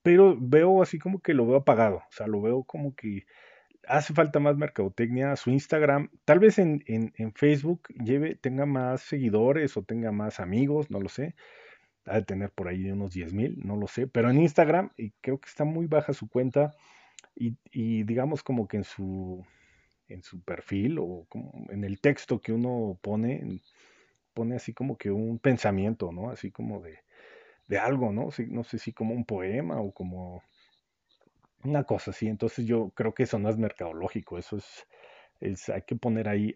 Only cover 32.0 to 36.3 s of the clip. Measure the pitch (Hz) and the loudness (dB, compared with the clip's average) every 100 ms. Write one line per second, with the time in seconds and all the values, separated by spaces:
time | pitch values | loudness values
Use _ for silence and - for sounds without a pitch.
32 | - - 110 107 113 - 113 117 101 - | -4 -6 -4 -2 -4 -4 0 0 -2 -4
33 | 110 - - 110 104 110 107 - 85 80 | -4 -2 -2 0 -2 -2 -2 -4 -10 -6
34 | 92 107 - 87 - 104 - - - _ | -6 -8 -10 -12 -10 -12 -12 -20 -20 _
35 | - - _ _ 101 95 - 98 - 117 | -20 -20 _ _ -8 -8 -8 -8 -6 -4
36 | 120 110 104 | -2 -2 0